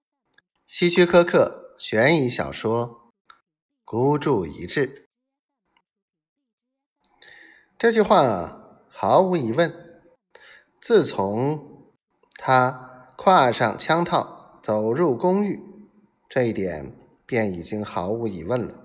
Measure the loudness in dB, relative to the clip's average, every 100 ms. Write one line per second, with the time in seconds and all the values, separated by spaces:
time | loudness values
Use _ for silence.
0 | _ _ _ _ _ _ _ -2 0 2
1 | 4 4 4 4 2 -2 -18 -16 -4 0
2 | 2 2 0 -4 -6 -6 -4 -4 -4 -12
3 | _ _ _ _ _ _ _ _ -10 -2
4 | 0 0 0 -2 -4 -10 -8 -4 -4 -6
5 | _ _ _ _ _ _ _ _ _ _
6 | _ _ _ _ _ _ _ _ _ _
7 | _ _ -20 -20 -20 _ _ -2 0 2
8 | 4 4 4 0 -6 -12 -20 -20 _ -6
9 | 2 4 4 0 -2 0 -2 -4 -18 -20
10 | _ _ _ _ -20 -20 _ _ 2 2
11 | 2 -2 -4 -2 -4 -4 -10 -20 _ _
12 | _ _ _ -10 2 4 4 -2 -14 -20
13 | -20 -2 4 4 4 2 0 -2 -2 0
14 | 0 -2 -4 -10 -20 -14 -4 -2 0 0
15 | 0 0 0 0 -2 -6 -12 -20 -20 _
16 | _ _ _ -2 -2 -2 -6 -6 -12 -16
17 | -20 _ -6 -2 -2 -4 -8 -8 -8 -6
18 | -6 -4 -6 -8 -6 -4 -4 -12